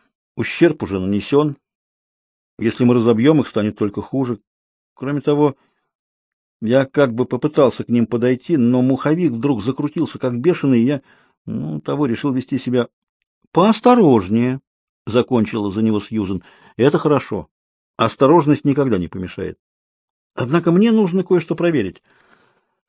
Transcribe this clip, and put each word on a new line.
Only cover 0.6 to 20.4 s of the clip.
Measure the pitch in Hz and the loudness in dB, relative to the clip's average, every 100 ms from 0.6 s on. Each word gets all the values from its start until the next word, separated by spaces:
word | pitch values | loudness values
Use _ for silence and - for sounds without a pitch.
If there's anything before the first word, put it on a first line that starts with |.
| 170 156 | 0 2
уже | 95 98 | -4 -4
нанесен. | 92 101 - 139 151 139 _ _ _ _ _ _ _ _ _ - | -2 -4 0 0 0 -4 _ _ _ _ _ _ _ _ _ -6
Если | 110 - | -4 0
мы | 123 | 2
разобьем | 123 113 110 131 156 | 4 2 2 4 2
их, | 120 | 0
станет | 113 107 104 | -4 -4 -4
только | 107 104 | -6 -6
хуже. | 101 135 127 113 _ _ _ _ _ | -8 -6 -6 -8 _ _ _ _ _
Кроме | - 127 143 | -12 -8 -4
того, | 151 147 147 135 _ _ _ _ _ _ _ _ _ - | -2 2 0 -2 _ _ _ _ _ _ _ _ _ -10
я | 110 131 | 0 0
как | 135 - 139 | 0 0 0
бы | 113 | 0
попытался | 120 123 151 156 131 - | -4 -4 -2 2 2 0
к | 113 | -2
ним | 120 113 | 0 0
подойти, | 120 123 127 - 131 | 0 0 -2 -2 0
но | 120 127 | 2 2
муховик | 127 131 143 160 170 | 0 0 0 0 -2
вдруг | 117 131 120 | -2 -2 -2
закрутился, | 101 135 143 175 143 107 | -4 -4 -6 -4 -6 -4
как | 127 120 | -6 -2
бешеный, | 143 170 143 123 | -2 0 2 2
и | |
я, | 120 147 - _ _ _ - | 2 -2 -8 _ _ _ -10
ну, | - 151 156 | -8 -8 -8
того | - 139 143 | -6 -4 -4
решил | 113 147 | -4 -4
вести | 131 - 131 | -4 -4 -6
себя | - 123 117 _ _ _ _ _ _ | -2 -2 -2 _ _ _ _ _ _
поосторожнее», | - 202 220 247 247 175 117 90 110 123 131 _ _ _ _ - | 2 2 4 4 6 6 4 2 0 0 -2 _ _ _ _ -4
закончила | 113 117 123 104 117 101 | -2 2 0 0 -2 -4
за | 98 | -2
него | 110 104 | 0 -2
Сьюзан. | - 110 95 95 - _ _ - | -4 -6 -4 -6 -10 _ _ -2
«Это | 127 156 | 0 2
хорошо. | 151 139 - 98 78 _ _ _ _ - | 0 0 -2 -10 -10 _ _ _ _ -4
Осторожность | 113 - 135 170 147 143 | -2 2 4 4 4 0
никогда | 143 139 135 98 | 0 0 0 -2
не | 82 | -4
помешает. | 98 90 - 85 - _ _ _ _ _ _ _ | -8 -12 -10 -10 -12 _ _ _ _ _ _ _
Однако | - | -10